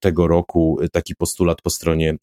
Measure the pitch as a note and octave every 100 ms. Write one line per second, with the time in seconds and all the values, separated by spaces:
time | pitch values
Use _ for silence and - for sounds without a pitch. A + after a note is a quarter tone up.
0 | F#2+ E2 E2 E2+ - E2+ E2 D#2 E2 E2+
1 | - - F2 - F2 D#2+ E2+ - E2+ D#2+
2 | D#2+ D#2